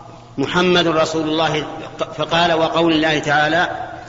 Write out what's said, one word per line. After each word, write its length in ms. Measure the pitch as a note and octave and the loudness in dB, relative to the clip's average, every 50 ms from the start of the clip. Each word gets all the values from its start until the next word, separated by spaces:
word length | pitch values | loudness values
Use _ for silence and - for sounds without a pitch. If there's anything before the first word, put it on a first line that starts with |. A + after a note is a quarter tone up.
| - - - - - - - | -20 -20 -20 -20 -20 -10 -6
"محمد 500 | B2+ C#3 C3+ - F3+ F3+ F3+ F3 F3 E3+ | -4 -4 -2 0 2 2 4 4 4 2
رسول 420 | E3 D#3 D#3+ D#3 - - D#3+ D#3 D#3 | 2 2 2 0 0 0 -2 -2 -2
الله"، 360 | D#3 D#3+ D#3+ D3+ D3+ D3+ C#3+ - - - - - - - D#3+ - - | 0 0 0 0 0 -2 -4 -6 -10 -12 -14 -12 -8 -8 -8 -6 -6
فقال: 360 | - D3+ D3 - E3 F3 F3 E3 | -6 -4 0 2 2 2 2 2
"وقول 400 | D#3+ D#3+ D#3+ D3+ E3 E3+ E3+ D#3+ | 2 0 0 2 2 2 4 4
الله 260 | D3+ D#3 D#3+ D#3 D3 | 2 2 2 0 0
تعالى: 500 | - D3 D3 D3+ D3+ D3+ D#3+ E3+ F3+ - - - - - - - - | 0 2 2 2 2 2 2 0 0 0 -4 -6 -10 -10 -12 -14 -16